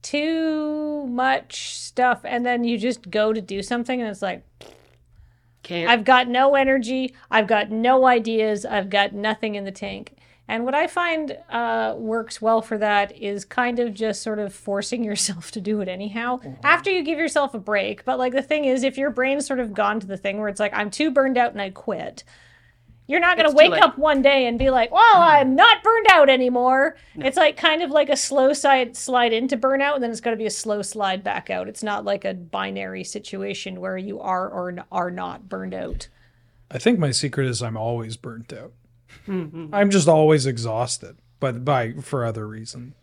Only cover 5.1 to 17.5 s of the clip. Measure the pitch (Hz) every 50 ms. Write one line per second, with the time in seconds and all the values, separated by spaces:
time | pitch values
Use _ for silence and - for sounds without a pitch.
5.1 | _ _ - _ _ _ _ _ _ _ _ - 180 170 165 220 240 233 208 254
6.1 | 254 247 254 240 240 247 262 277 285 277 269 269 269 269 233 220 262 262 262 254
7.1 | - - - _ - 220 214 190 226 208 208 208 214 220 226 247 262 262 262 262
8.1 | 247 233 220 226 226 220 220 220 214 202 202 - - 208 190 196 196 202 202 202
9.1 | 202 202 202 214 220 - - 220 208 202 196 196 190 - - 202 196 196 214 -
10.1 | _ _ _ _ _ _ _ - 214 226 233 247 254 294 320 320 - 359 349 339
11.1 | 330 311 311 269 - - - _ 233 233 240 233 226 226 220 220 220 226 226 220
12.1 | 220 233 220 226 - - 220 226 226 220 220 - 226 208 214 208 208 202 202 202
13.1 | - - - 202 202 202 190 _ - - 247 240 240 233 240 233 202 190 220 220
14.1 | 202 208 - 226 214 208 208 202 196 - - - 196 202 202 - - 247 233 214
15.1 | 202 - - - 190 165 170 - - 226 180 202 214 208 196 185 180 180 202 214
16.1 | 196 226 233 240 254 254 - 143 131 - - 277 330 339 330 403 381 370 302 294
17.1 | 330 294 330 302 - 311 277 262